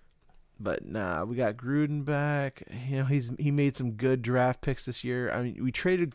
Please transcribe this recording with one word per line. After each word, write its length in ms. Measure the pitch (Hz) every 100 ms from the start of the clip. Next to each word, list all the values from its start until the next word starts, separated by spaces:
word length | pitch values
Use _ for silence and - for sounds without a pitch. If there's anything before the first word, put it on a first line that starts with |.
| - _ _ - - _
But 220 | 98 82 -
nah, 380 | 98 95 82
we 120 | 98 120
got 200 | 120 110
Gruden 480 | 123 143 151 147 143
back. 560 | 147 147 147 139 - - - 127
You 100 | 135
know, 80 | 131
he's, 260 | 143 120 -
he 100 | 147
made 260 | 143 143 131
some 180 | 127
good 280 | 107 131 131
draft 400 | 117 127 123 127
picks 240 | - 131 -
this 180 | 120
year. 280 | 123 123 123
I 100 | 110
mean, 220 | 123 -
we 80 | 127
traded 420 | 120 180 185 170